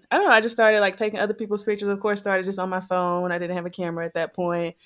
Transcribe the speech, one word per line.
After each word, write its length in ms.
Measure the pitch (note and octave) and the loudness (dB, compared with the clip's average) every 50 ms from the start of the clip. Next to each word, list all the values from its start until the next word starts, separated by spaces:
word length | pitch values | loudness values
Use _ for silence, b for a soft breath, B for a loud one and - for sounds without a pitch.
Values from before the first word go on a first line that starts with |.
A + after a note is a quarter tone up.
| _ - | _ 0
I 60 | - | 0
don't 80 | D#4+ G#4 | 2 4
know, 60 | F4 A#3 | 6 6
I 80 | A3 | 6
just 140 | A3 A3+ A#3 | 4 2 2
started, 240 | A#3 A3+ A3 G#3+ G#3+ | 4 4 6 6 6
like, 160 | G3+ F#3+ F#3+ | 4 2 0
taking 220 | - A3 G#3+ G#3 F#3+ | 0 -2 -2 0 0
other 140 | G3+ G#3 G#3 | 0 -2 -2
people's 280 | - A3+ G3+ G#3 G3+ G3+ | -4 -4 -4 -4 -4 -2
pictures. 260 | A3 G#3 G3+ G3+ G3+ | -2 -4 -2 -2 -2
Of 100 | G3+ G3 | -2 -2
course, 200 | G3+ G#3+ G#3 G3+ | -2 -2 -2 -2
started 260 | - G#3 G3 F#3 F#3 | 0 0 0 0 0
just 140 | F#3+ G3 F#3 | -2 -4 -4
on 100 | F3+ F#3 | -4 -4
my 120 | F#3 F#3 | -4 -4
phone. 500 | F#3 - F#3 F3+ F3+ F3 F3 F3+ F3+ F3+ | -4 -2 -2 0 0 0 0 0 0 -2
I 80 | E3+ F3 | -2 -4
didn't 180 | F3 E3+ F3+ | -4 -4 -4
have 80 | F3+ E3+ | -6 -6
a 40 | F3 | -8
camera 360 | F3 - F3+ E3+ E3+ E3 E3 | -6 -6 -6 -6 -4 -4 -6
at 100 | E3 - | -4 -4
that 180 | E3+ E3 D3+ - | -4 -4 -4 -4
point. 420 | - F3+ F3 F3 F3 E3+ E3 D#3+ _ _ | -4 -2 -2 0 -2 -4 -4 -8 _ _